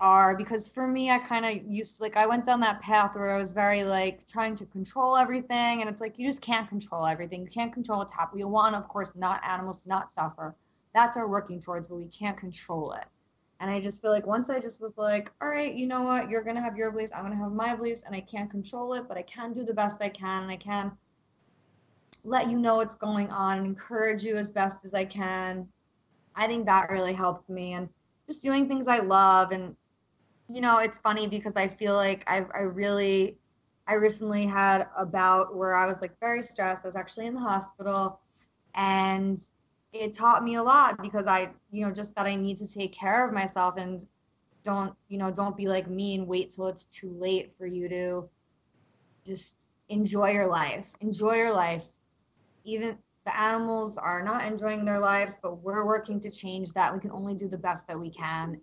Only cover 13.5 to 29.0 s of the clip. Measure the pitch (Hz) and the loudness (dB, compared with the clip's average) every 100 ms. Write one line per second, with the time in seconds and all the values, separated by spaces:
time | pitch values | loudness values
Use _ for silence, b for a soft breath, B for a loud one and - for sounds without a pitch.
13.5 | - 190 202 202 - 220 208 202 226 247 | -8 -4 -2 -4 -2 2 2 2 0 0
14.5 | 262 233 220 220 214 214 208 208 - 294 | -2 -4 -10 -10 -2 0 0 -2 -8 -4
15.5 | 294 294 226 254 254 254 254 202 226 220 | -2 -2 -2 -2 -2 0 0 0 -2 -2
16.5 | 233 240 208 220 220 214 170 196 208 202 | -4 -4 -4 -4 -4 -6 -8 -6 -4 -4
17.5 | 208 233 226 233 226 - 190 190 208 208 | -2 -2 -2 -4 -6 -8 -12 -10 -8 -8
18.5 | 202 196 247 247 247 - 185 180 226 233 | -8 -8 -8 -6 -6 -6 -10 -10 -12 -10
19.5 | 233 226 214 208 202 202 196 190 190 190 | -8 -4 0 0 0 -6 -6 -6 -4 -6
20.5 | 185 202 202 202 - _ _ _ _ _ | -8 -6 -4 -6 -10 _ _ _ _ _
21.5 | _ _ _ _ _ _ - 220 254 233 | _ _ _ _ _ _ -14 -4 -2 0
22.5 | 240 233 226 220 - 208 208 202 196 190 | 0 2 2 0 -4 -4 -2 -2 0 0
23.5 | 190 196 190 - 226 220 214 220 214 202 | 0 -2 -6 -6 -2 0 0 -2 -4 -2
24.5 | 202 196 196 190 190 190 196 185 185 185 | 0 -2 -2 -6 -4 -2 -4 -4 -4 -4
25.5 | 185 180 _ _ _ _ _ _ 196 226 | -6 -10 _ _ _ _ _ _ -2 0
26.5 | 233 208 190 - 190 185 185 180 175 - | 0 4 4 4 0 0 0 0 -2 -8
27.5 | 185 180 180 180 _ _ _ - 302 269 | -8 -6 -6 -8 _ _ _ -14 -6 0
28.5 | 269 277 269 254 240 | 2 2 2 4 4